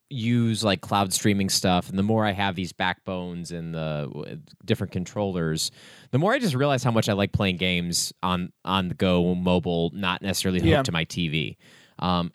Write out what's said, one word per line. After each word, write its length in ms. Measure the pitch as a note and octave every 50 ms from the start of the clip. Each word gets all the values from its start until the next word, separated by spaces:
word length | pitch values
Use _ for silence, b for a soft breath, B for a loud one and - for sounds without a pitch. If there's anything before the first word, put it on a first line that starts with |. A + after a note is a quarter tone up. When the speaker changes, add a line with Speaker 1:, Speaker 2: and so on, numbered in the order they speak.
| _ -
Speaker 1:
use, 540 | C#3+ B2+ A2 A#2 A#2+ A#2+ A#2 A2+ A2 G2+ G#2+
like, 160 | G#2+ F#2+ E2+
cloud 320 | - - A2 G2+ G2+ F#2 F2+
streaming 360 | - - A2 G2+ G2 G2 F#2
stuff, 380 | - - - G2 F2+ F2+ F2 -
and 80 | F#2 G2
the 40 | G2
more 220 | G#2 A2 A2 G#2+
I 80 | G#2+ G2
have 220 | F#2+ G2+ G2 F#2
these 160 | E2 F#2 E2 -
backbones 800 | - F#2+ F2+ F2+ - _ - F#2+ F2+ F2+ F2+ F2 F2 E2+ D#2+ F2
and 220 | E2+ E2 E2 E2
the 340 | E2 D#2+ D#2 D#2 D2 D2 C2+ -
w-, 280 | D2 - - - D#3+ - - - _ -
different 280 | F#2 A2+ - G#2 F2 -
controllers, 800 | F#2+ F2+ - - G#2+ G#2 G2 F#2 F2+ E2 D#2+ D#2 D#2 - - - B B B B B B B B
the 60 | C3
more 140 | D#3+ G3+ A#3+
I 60 | D4
just 160 | B3 G3 C3
realize 280 | B2+ C#3 D3 C#3 B2 A#2+
how 80 | B2+
much 180 | A2+ A2+ - -
I 40 | G#2
like 200 | G2 G2+ G2 -
playing 240 | - G#2+ F#2+ F2+ E2+
games 540 | F2+ F2+ F2+ F2 F2 F2 E2+ - - - - _ -
on, 300 | F2+ F2+ F2 F2+ E2+ - _ -
on 240 | - F#2 F#2+ F#2 F2+
the 60 | E2
go, 400 | - F#2+ F#2+ F2+ F2+ F2 F2+ F2+
mobile, 560 | F2+ F2+ F2+ F2+ F2+ D#2+ F2+ E2+ E2+ E2+ E2+ -
not 280 | F#2+ G2 F2+ F2+ - -
necessarily 380 | G2 F#2 - - G2 F#2 F2+
hooked 80 | E2+ -
Speaker 2:
Yeah. 120 | D#3 D3 C3+
Speaker 1:
to 100 | - E2+
my 120 | E2 E2
T 240 | - - F2+ F2 D#2+
V. 300 | D2 D#2+ C#2+ A1 - - b b b b b b b b
Um, 300 | - F2+ F2+ F2 F2 E2+ -